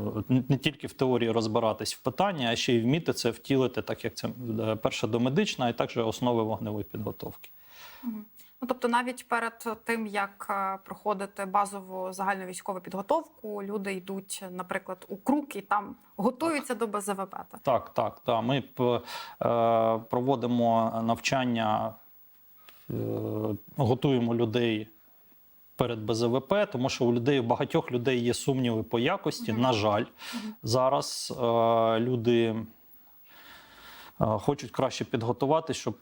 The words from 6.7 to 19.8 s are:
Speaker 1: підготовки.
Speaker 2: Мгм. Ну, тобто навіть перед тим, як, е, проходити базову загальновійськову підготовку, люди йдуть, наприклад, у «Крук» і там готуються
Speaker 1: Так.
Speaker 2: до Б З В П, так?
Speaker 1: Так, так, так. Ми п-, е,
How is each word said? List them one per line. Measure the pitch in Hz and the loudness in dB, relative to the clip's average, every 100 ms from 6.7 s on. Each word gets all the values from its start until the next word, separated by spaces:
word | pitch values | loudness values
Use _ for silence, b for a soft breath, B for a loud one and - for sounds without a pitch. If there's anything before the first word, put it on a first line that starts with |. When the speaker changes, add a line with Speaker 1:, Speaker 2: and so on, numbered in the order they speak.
| 104 | -6
Speaker 1:
підготовки. | - 110 107 - - - - - B B B B | -8 -8 -8 -8 -12 -14 -20 -20 B B B B
Speaker 2:
Мгм. | 240 214 214 - B B | -8 -8 -10 -20 B B
Ну, | 247 | -4
тобто | 254 240 | -2 0
навіть | 240 247 247 - | 0 0 -6 -4
перед | 233 226 226 233 220 | -2 -4 -8 -8 -6
тим, | - 226 214 | -4 -4 -2
як, | 202 196 - - | -4 -4 -6 -6
е, | 196 190 190 | -4 -2 -6
проходити | - 190 208 190 196 - 190 | -10 -6 -4 -4 -4 -8 -2
базову | 202 190 196 185 185 185 | 0 0 -4 -10 -8 -8
загальновійськову | 185 196 196 185 180 - 185 | -4 -2 -2 -4 -10 -8 -8
підготовку, | - 190 196 320 320 _ 214 208 | -8 -4 0 0 0 _ -10 -8
люди | 196 208 196 | -6 -6 -4
йдуть, | 190 190 196 190 - 190 | -6 -6 -10 -8 -10 -10
наприклад, | 180 180 190 - 185 - | -8 -4 -4 -4 -12 -10
у | 196 | -4
«Крук» | - 285 285 196 | 2 2 0 -6
і | |
там | - 208 202 - _ - | -2 -2 -2 -12 _ -2
готуються | 214 254 330 294 - | 0 2 0 0 -2
Speaker 1:
Так. | 214 | -2
Speaker 2:
до | 226 | -2
Б | 202 | -2
З | 208 | -4
В | 196 190 | -4 -6
П, | - - | -10 -14
так? | - | -6
Speaker 1:
Так, | - 113 - | 0 0 0
так, | - 107 - | -2 -2 -2
так. | - 113 | 0 0
Ми | 117 139 | 2 0
п-, | - - 123 117 - B B B | -2 0 2 2 -2 B B B
е, | 117 117 113 113 | 2 4 4 4